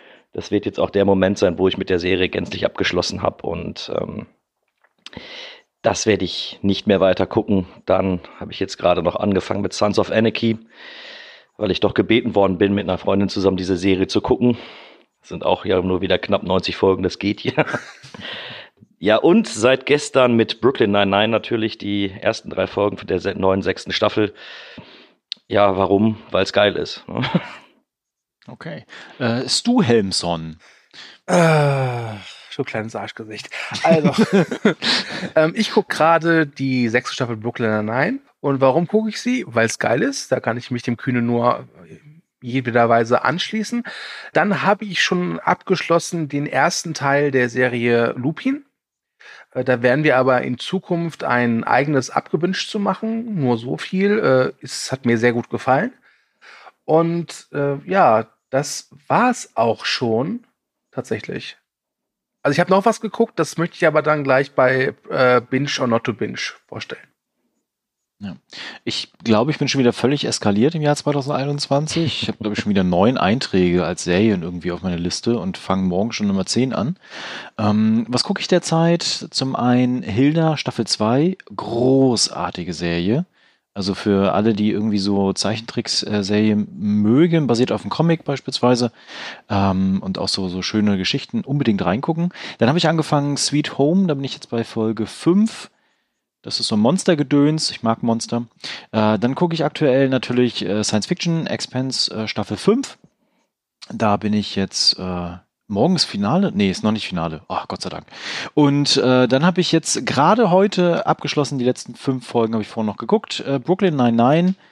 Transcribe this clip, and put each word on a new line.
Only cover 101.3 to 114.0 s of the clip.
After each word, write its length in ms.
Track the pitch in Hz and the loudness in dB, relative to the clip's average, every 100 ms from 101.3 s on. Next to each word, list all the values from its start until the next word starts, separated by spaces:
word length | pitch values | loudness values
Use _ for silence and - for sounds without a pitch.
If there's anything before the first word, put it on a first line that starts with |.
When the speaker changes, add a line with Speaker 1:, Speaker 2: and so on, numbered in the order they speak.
| 165 - | -2 -2
Speaker 2:
Expanse, 640 | 113 - 127 131 - - | -6 -6 -6 -4 -4 -4
äh, 140 | 98 110 | -4 -6
Staffel 280 | - 104 104 | -6 -4 -2
fünf. 400 | - 226 - - _ _ _ _ _ _ _ _ - | 2 0 -2 -12 _ _ _ _ _ _ _ _ -14
Da 240 | 113 110 101 | -2 0 2
bin 160 | 107 | 0
ich 240 | 104 98 - | -2 -2 -4
jetzt, 420 | 95 - - - | -4 0 0 0
äh, 340 | 90 90 87 90 _ _ - | -6 -6 -8 -12 _ _ -6
morgens 400 | 101 151 180 - | 2 2 2 0
Finale? 440 | 101 104 170 196 | -2 0 2 2
Nee, 160 | 101 98 | 2 2
ist 120 | 90 | 2
noch 100 | 110 | -2
nicht 160 | 107 - | -2 -4
Finale. 340 | 90 82 78 - | -4 -4 -6 -8
Ach, 200 | 80 - | -8 -6
Gott 140 | 90 | -8
sei 80 | - | -8
Dank. 160 | - - - - - - | -12 -14 -16 -10 -10 -4
Und, 420 | - 147 143 139 139 | 2 4 4 2 2
äh, 320 | 127 127 123 | 4 4 4
dann 160 | 131 | 4
habe 160 | 175 180 | 2 2
ich 100 | - | 2
jetzt 360 | 165 - - - | 0 0 -4 -2
gerade 440 | 156 156 226 202 | 2 4 4 4
heute 540 | 185 202 185 175 165 | 4 4 2 0 0
abgeschlossen, 540 | - 156 - - 135 139 | 0 -2 -2 -2 -2 0
die 80 | 123 | 0
letzten 280 | 127 - | 0 -8
fünf 320 | 117 - 131 - | -6 -4 -4 -2
Folgen 280 | 123 113 | -2 0
habe 80 | 113 | -2
ich 80 | 101 | -4
vorhin 160 | - 107 | -4 -4
noch 100 | 98 | -4
geguckt. 440 | 117 214 - - | -2 -2 -2 -8
Äh, 180 | - 139 | -4 -4
Brooklyn 380 | 123 185 190 | -2 0 2
Nine-Nine. 580 | 147 | 2